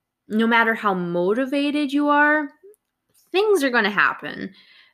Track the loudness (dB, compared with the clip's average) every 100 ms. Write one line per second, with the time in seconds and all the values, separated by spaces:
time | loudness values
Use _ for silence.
0 | _ _ -6 0 2 2 2 0 -2 -2
1 | -2 -2 0 0 -2 -2 -2 -2 -2 0
2 | 2 2 2 2 -2 -12 -20 -20 _ _
3 | _ _ _ -2 2 2 2 0 0 2
4 | 0 0 -10 -12 -14 -14 _ _ _